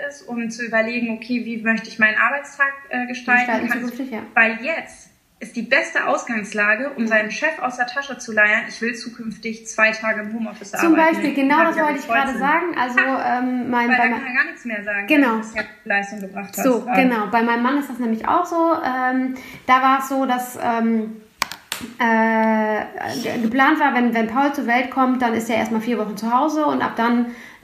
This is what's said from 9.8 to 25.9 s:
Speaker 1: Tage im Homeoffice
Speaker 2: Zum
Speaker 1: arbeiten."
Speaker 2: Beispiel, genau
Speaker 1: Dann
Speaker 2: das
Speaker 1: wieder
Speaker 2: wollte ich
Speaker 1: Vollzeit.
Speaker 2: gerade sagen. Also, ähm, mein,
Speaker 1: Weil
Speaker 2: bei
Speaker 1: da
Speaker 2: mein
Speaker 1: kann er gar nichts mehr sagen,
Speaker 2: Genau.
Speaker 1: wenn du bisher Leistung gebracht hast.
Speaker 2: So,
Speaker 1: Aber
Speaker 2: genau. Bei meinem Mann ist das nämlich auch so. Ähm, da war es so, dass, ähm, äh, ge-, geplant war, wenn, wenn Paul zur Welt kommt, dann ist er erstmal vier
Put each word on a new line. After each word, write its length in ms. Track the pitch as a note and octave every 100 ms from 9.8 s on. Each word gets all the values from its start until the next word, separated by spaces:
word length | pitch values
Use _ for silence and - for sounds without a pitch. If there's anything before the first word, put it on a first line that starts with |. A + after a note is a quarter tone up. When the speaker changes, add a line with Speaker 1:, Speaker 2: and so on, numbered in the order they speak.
| A3
Speaker 1:
Tage 300 | A3 A3 G#3
im 120 | G#3
Homeoffice 380 | A#3 A3 G3 -
Speaker 2:
Zum 240 | - -
Speaker 1:
arbeiten." 220 | D#4 D#4+ D4+
Speaker 2:
Beispiel, 180 | D#4
genau 220 | C#4 C4+ D4
Speaker 1:
Dann 100 | E4
Speaker 2:
das 80 |
Speaker 1:
wieder 120 | - D4
Speaker 2:
wollte 120 | C#4+
ich 60 |
Speaker 1:
Vollzeit. 220 | - - C4+
Speaker 2:
gerade 120 | B3
sagen. 280 | C4+ D#4+ F4 -
Also, 220 | B3+ B3
ähm, 680 | C4 C4 B3 B3 B3+ B3+ A#3+
mein, 200 | A#3+ A#3
Speaker 1:
Weil 60 | B3
Speaker 2:
bei 60 |
Speaker 1:
da 40 | A#3
Speaker 2:
mein 80 | A#3
Speaker 1:
kann 80 | C4
er 60 | B3+
gar 80 |
nichts 200 | D#4 -
mehr 200 | A#3+ G#3+
sagen, 220 | G3+ G3+ G3+
Speaker 2:
Genau. 180 | D4+ C4+
Speaker 1:
wenn 60 |
du 60 | A3
bisher 260 | G#3+ A3 G#3 -
Leistung 360 | - G3+ G3 G#3+
gebracht 300 | F#3+ F#3+ G3+ -
hast. 60 |
Speaker 2:
So, 200 | C4 A#3 A3+
Speaker 1:
Aber 80 |
Speaker 2:
genau. 320 | A3 B3+ A#3 G#3
Bei 100 | A#3
meinem 220 | A#3 A#3
Mann 140 | A#3+ C#4+
ist 120 | C#4+
das 80 | A#3+
nämlich 300 | A#3+ A3 -
auch 180 | E4 F4
so. 260 | E4+ E4 D#4+ C4+
Ähm, 480 | B3+ B3+ C4 C4 C4 - - -
da 160 | C4
war 160 | C4 C4+
es 100 | C4+
so, 180 | C4+ C4+
dass, 300 | B3 B3 -
ähm, 540 | - A#3 A3+ A3+ A3 A3 - - - - - - A#3 -
äh, 840 | A#3+ A3+ A3+ A3 A3 A3 G#3+ G#3+ - - - C4+
ge-, 180 | A#3 A#3+
geplant 380 | A3+ B3+ C4+ D#4
war, 140 | D4 B3
wenn, 180 | A#3+
wenn 140 | A3+ G#3+
Paul 240 | A3+ C#4+
zur 160 | C#4+ A3+
Welt 240 | A#3+ B3+
kommt, 300 | C4+ B3+ B3
dann 120 | B3
ist 160 | A3+ A3+
er 60 | A#3
erstmal 240 | A3 A3+
vier 180 | A3+